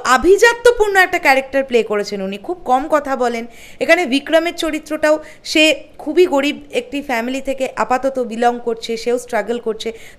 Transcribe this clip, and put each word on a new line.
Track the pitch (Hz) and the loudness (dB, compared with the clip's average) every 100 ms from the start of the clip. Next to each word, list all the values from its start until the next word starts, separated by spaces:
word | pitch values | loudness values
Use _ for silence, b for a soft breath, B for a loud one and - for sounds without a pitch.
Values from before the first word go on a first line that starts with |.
আভিজাত্যপূর্ণ | 233 254 330 392 466 466 494 480 415 392 | 4 2 6 6 6 6 2 4 2 4
একটা | 359 339 | 2 2
ক্যারেক্টার | 302 262 262 277 | 2 2 2 -4
প্লে | 262 233 | 0 0
করেছেন | 220 208 202 202 | 0 -2 -4 -6
উনি, | 190 196 | -6 -8
খুব | - 359 - | -8 -8 0
কম | 254 302 | 0 2
কথা | 302 285 269 | 0 0 -2
বলেন। | 240 233 233 B B B | -2 -2 -10 B B B
এখানে | 262 339 320 | 2 2 4
বিক্রমের | 269 285 320 339 339 | 0 2 0 0 -4
চরিত্রটাও, | 330 302 - 302 302 311 B B | -4 -4 -6 -2 0 0 B B
সে | - 320 311 302 - - | -2 2 4 2 -4 -14
খুবই | - 302 359 | -2 2 4
গরিব | 277 285 - - | 2 0 -4 -6
একটি | 247 247 285 | -8 -6 -8
ফ্যামিলি | 277 233 240 269 | -4 -4 -4 -6
থেকে | 269 262 262 - | -6 -4 -4 -4
আপাতত | 220 254 269 262 | -2 0 0 -2
বিলং | 233 226 240 240 233 | -6 0 0 0 -6
করছে, | 226 - 226 | -6 -6 -6
সেও | 240 247 | -2 -4
স্ট্রাগল | - 226 208 240 | -2 -4 -4 -4
করছে। | 226 220 226 220 B | -4 -6 -8 -10 B